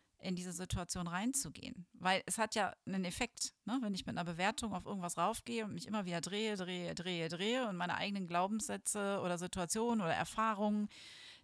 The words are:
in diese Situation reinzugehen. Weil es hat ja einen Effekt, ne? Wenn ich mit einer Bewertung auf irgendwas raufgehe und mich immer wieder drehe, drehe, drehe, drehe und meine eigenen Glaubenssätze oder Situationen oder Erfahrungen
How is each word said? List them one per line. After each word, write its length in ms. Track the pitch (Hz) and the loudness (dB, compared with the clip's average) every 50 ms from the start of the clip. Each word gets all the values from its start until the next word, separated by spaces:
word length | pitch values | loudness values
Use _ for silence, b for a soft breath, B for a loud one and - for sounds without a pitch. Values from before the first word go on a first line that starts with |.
| B B B _ | B B B _
in 160 | - 185 180 | -4 -4 -4
diese 180 | 175 180 180 170 | -2 -4 -6 -6
Situation 540 | 175 185 - - 196 175 - - - 170 | -6 -4 -2 -2 -2 -2 -2 -4 -4 -2
reinzugehen. 800 | 170 170 180 208 247 269 - - 147 - - - - - - 175 _ - | -2 -2 0 0 2 2 2 0 -2 -6 -10 -10 -10 -10 -12 -14 _ -12
Weil 300 | - 175 185 190 - - | -2 2 4 4 4 2
es 120 | - - - | 0 0 0
hat 160 | 220 226 - | 0 2 4
ja 200 | 226 196 - - _ - | 2 2 2 0 _ -6
einen 180 | - 190 190 185 | -2 0 0 0
Effekt, 500 | 180 175 - 247 - - - - - - _ - | 0 0 0 -2 -2 -2 -4 -4 -4 -6 _ -6
ne? 140 | 196 233 277 240 | -2 0 0 0
Wenn 120 | 208 196 | 0 -2
ich 120 | 180 - | -2 -2
mit 100 | - - | -4 -2
einer 140 | 170 175 170 | -2 -2 -2
Bewertung 440 | 170 165 180 202 233 - 247 220 196 | 0 2 2 2 2 2 -2 -4 -4
auf 120 | 180 - | -4 -4
irgendwas 300 | - 208 190 175 175 - | -4 -4 -4 -2 -4 0
raufgehe 480 | - 170 202 226 - - 247 233 226 220 | 2 2 2 2 0 -4 -4 -4 -2 -2
und 100 | 208 - | -2 -4
mich 120 | 170 - | -6 -4
immer 180 | - 208 214 190 | -2 -2 0 0
wieder 160 | 180 175 170 | 0 -2 -2
drehe, 360 | 165 175 196 208 220 220 208 | -2 -2 -2 0 0 0 0
drehe, 380 | 190 185 180 180 180 175 165 165 | 0 -2 -2 -2 -2 -2 -4 -4
drehe, 340 | - 170 185 180 170 160 160 | -4 -2 -2 0 0 0 0
drehe 400 | 170 165 196 220 240 262 254 214 | 0 0 2 2 2 2 2 0
und 80 | 185 | 0
meine 200 | 175 175 175 160 | 0 0 0 0
eigenen 300 | - - 202 202 196 185 | 0 0 0 -2 -2 -2
Glaubenssätze 920 | 165 170 175 185 196 214 220 - - 202 196 - - - 214 202 196 202 196 - | 0 2 2 4 4 2 0 0 -2 -4 -2 0 0 0 2 2 2 2 2 2
oder 160 | 180 175 170 | 2 0 0
Situationen 640 | 180 175 - 190 175 165 - 220 226 240 233 220 190 | -2 -2 -2 -2 0 0 2 2 2 4 4 4 4
oder 120 | 165 151 | 2 2
Erfahrungen 760 | 82 170 - - - 220 226 214 196 214 208 208 208 208 B B B B B B B B B B B | 2 0 -2 0 2 2 2 4 4 4 4 4 4 2 B B B B B B B B B B B